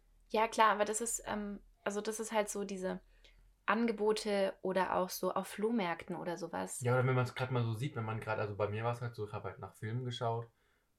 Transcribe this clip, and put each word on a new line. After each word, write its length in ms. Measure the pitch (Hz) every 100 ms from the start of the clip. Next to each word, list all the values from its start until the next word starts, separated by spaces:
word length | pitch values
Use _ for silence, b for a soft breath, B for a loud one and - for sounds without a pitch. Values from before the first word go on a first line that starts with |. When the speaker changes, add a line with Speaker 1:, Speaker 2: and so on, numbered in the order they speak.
| b _ _
Speaker 1:
Ja, 180 | 214 220
klar, 240 | 226 214
aber 140 | 202 214
das 160 | 214
ist, 200 | 233 - -
ähm, 340 | 208 208 202 - _
also 180 | - 202
das 180 | 214 220
ist 120 | 220
halt 180 | 220 208
so 140 | 202
diese 380 | 202 190 185 185 b b b b _ _ -
Angebote 880 | 214 233 214 214 214 214 202 190 -
oder 340 | 185 185 185 180
auch 140 | 185
so 240 | - 185
auf 140 | 190 185
Flohmärkten 680 | - 214 240 175 165 - 165
oder 220 | 170 175
sowas. 420 | 165 - 185 -
Speaker 2:
Ja, 140 | 120
oder 120 | 127 131
wenn 100 | 127
man's 200 | 120 -
grad 160 | 127
mal 120 | 127
so 100 | 117
sieht, 220 | 107 147 117
wenn 80 | 110
man 160 | 110
grad, 180 | 110 110
also 160 | 107 101
bei 140 | 101
mir 140 | 107
war's 180 | 117 117
halt 120 | 120
so, 140 | 113 104
ich 60 |
hab 100 | 104
halt 160 | 98 -
nach 140 | 95 -
Filmen 300 | 107 123 123
geschaut 420 | 120 117 117 117 _ _ _ _